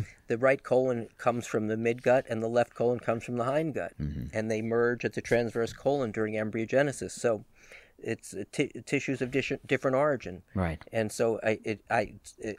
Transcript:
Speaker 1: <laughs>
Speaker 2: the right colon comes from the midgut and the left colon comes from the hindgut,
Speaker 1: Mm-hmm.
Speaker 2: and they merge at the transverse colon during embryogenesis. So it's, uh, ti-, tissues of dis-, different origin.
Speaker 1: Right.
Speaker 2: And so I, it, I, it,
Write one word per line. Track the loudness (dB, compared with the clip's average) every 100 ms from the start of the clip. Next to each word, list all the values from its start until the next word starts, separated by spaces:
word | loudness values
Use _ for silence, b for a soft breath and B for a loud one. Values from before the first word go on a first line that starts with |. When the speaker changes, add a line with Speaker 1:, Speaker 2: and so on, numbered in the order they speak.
Speaker 1:
<laughs> | -8 -10 -6
Speaker 2:
the | 2
right | 4 2
colon | 2 2 2 -2 -6 -2
comes | 0 0
from | -2 -2 0
the |
midgut | 0 0 2 4 2 2
and | -4
the | 0
left | 2 2 0
colon | 0 0
comes | -2 -2
from | -2 -2
the |
hindgut, | 0 0 -2 -4 -6 -6
Speaker 1:
Mm-hmm. | -6 -4 -4
Speaker 2:
and | -4 -2
they | -2
merge | 0 2 2 2
at | -2
the | -4
transverse | 2 2 2 0 -4
colon | -2 0 2 0
during | 0 -2
embryogenesis. | -2 -2 -2 2 4 2 0 -8
So | -2 0 0 -4 B B B B -10
it's, | -6 -6 -6
uh, | -10 -4
ti-, | -2 -2 -4
tissues | -2 -2 0 -2
of | 0
dis-, | 0 -2 -4 -2
different | 0 2 2
origin. | 2 0 -4 -12 -6
Speaker 1:
Right. | -2 0 -2 -4
Speaker 2:
And | -2 -2
so | 0 0 2
I, | 0 0
it, | -2 -6 -2
I, | 0 0 -6 -20 -10
it, | -8